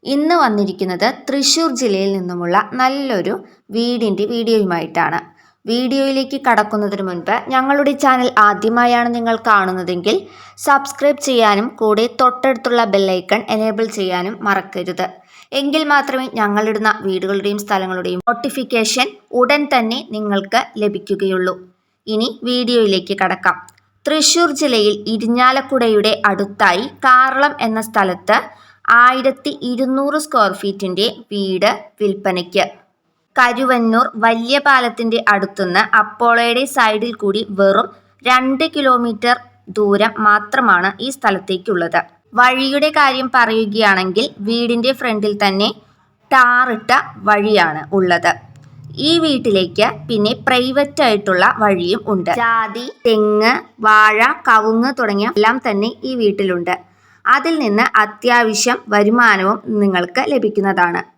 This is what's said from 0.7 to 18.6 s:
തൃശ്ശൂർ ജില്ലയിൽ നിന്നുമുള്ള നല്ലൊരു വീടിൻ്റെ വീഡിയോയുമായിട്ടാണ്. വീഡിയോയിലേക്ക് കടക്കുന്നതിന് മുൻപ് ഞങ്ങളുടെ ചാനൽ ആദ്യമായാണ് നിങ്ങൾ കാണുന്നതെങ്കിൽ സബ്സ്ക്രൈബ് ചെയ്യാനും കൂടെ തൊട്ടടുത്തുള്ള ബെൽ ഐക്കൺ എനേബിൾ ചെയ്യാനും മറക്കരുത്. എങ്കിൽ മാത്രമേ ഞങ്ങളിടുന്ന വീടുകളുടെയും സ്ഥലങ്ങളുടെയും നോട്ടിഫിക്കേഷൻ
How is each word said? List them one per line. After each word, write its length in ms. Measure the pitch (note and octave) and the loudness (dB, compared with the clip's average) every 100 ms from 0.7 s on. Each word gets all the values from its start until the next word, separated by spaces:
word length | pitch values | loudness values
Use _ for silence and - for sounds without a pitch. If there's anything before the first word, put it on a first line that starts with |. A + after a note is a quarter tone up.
| F#3 F#3 F3+ G#3 B3+ - | -2 -4 -2 -2 -2 -6
തൃശ്ശൂർ 420 | C#4 C4+ - E4 B3 | -2 0 0 0 -2
ജില്ലയിൽ 280 | A#3+ F#3+ G3 G3 | -2 0 0 -2
നിന്നുമുള്ള 400 | F3+ F3 F3 F#3 G#3 B3 | -4 -6 0 0 0 -2
നല്ലൊരു 540 | C4 C#4 C#4 G#3+ F#3 A3+ - _ _ G#3 | -2 -2 -4 -4 -4 -6 -10 _ _ -4
വീടിൻ്റെ 480 | A#3+ A#3+ A3 F#3+ G#3 | -2 -2 -2 -2 -4
വീഡിയോയുമായിട്ടാണ്. 880 | A#3+ A3+ A3+ G3 E3+ E3 E3 E3 E3 - _ _ _ - | -2 0 2 2 -2 -4 -2 -2 -2 -10 _ _ _ -6
വീഡിയോയിലേക്ക് 680 | A#3 B3+ C4+ C4+ C4+ C4+ C4+ C4+ | -4 -2 -2 0 -2 -4 -4 0
കടക്കുന്നതിന് 560 | A3+ G#3+ G#3+ G#3 G3 F#3+ | 0 0 -2 -4 -4 -6
മുൻപ് 260 | F3 E3 G#3+ - | -6 -4 -4 -2
ഞങ്ങളുടെ 400 | C4 C4 C#4+ C#4+ C#4 | -2 0 2 0 0
ചാനൽ 260 | C#4+ B3+ B3 B3 G#3 | -2 0 -2 2 2
ആദ്യമായാണ് 640 | G3 G#3+ A#3+ A#3+ A#3+ A#3+ A#3+ | 2 0 0 2 2 0 -2
നിങ്ങൾ 180 | A#3 A3 A3+ | -2 -2 2
കാണുന്നതെങ്കിൽ 680 | G#3 F#3 F#3 F3+ F3+ F#3 E4+ G4 - - - - | 2 2 -4 -4 -4 -2 -2 -4 -20 -20 -10 0
സബ്സ്ക്രൈബ് 580 | C#4 C#4 - C#4 C#4+ - | 0 0 -2 0 0 0
ചെയ്യാനും 420 | B3 A3 G3+ A#3 - | 2 2 2 -2 -2
കൂടെ 240 | A3 G#3 A#3 A#3 | 0 2 0 2
തൊട്ടടുത്തുള്ള 600 | B3+ B3+ C4+ B3 B3 A#3+ A3+ G3 | 0 2 -2 -2 0 0 2 2
ബെൽ 100 | G3 F#3 | 0 -2
ഐക്കൺ 240 | F3+ G#3+ A3 A3 | -2 -4 -2 -2
എനേബിൾ 320 | A3 G#3 A3+ G#3+ | -2 -2 -4 -4
ചെയ്യാനും 360 | F#3 F3+ F3+ A3 G#3+ | -4 -4 -6 -6 -2
മറക്കരുത്. 580 | G3 F#3+ F#3+ F3 F3+ F#3 - _ - - C4 | -2 -4 -8 -8 -6 -6 -8 _ -20 -8 -4
എങ്കിൽ 240 | C#4 D4+ D4+ | -2 -2 0
മാത്രമേ 340 | C#4+ C#4 C4 C4 A3+ | 0 0 -4 -6 -4
ഞങ്ങളിടുന്ന 500 | G#3 G3+ G#3+ G#3+ G#3+ G#3 G3 | -2 0 -2 0 -2 -2 -2
വീടുകളുടെയും 560 | F#3 F#3+ G3 G3 G#3 G#3 | -4 -2 -2 -2 -6 -2
സ്ഥലങ്ങളുടെയും 600 | G3+ F#3 F#3 F3+ F3+ F3+ | -4 -2 -6 -4 -4 -4
നോട്ടിഫിക്കേഷൻ 800 | A#3+ C4+ - | -4 -4 -6